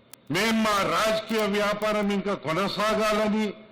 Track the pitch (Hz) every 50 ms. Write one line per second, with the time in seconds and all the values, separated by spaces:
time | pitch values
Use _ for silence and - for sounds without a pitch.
0 | _ _ - - - - 143 185 220 226 220 220 220 214 208 202 190 151 165 180
1 | 214 220 214 220 - - 226 220 214 196 202 208 208 208 208 208 208 214 208 208
2 | 208 202 202 196 175 202 196 - - - - 180 196 185 - 190 208 220 214 214
3 | 220 214 214 220 214 208 202 220 214 196 - - - -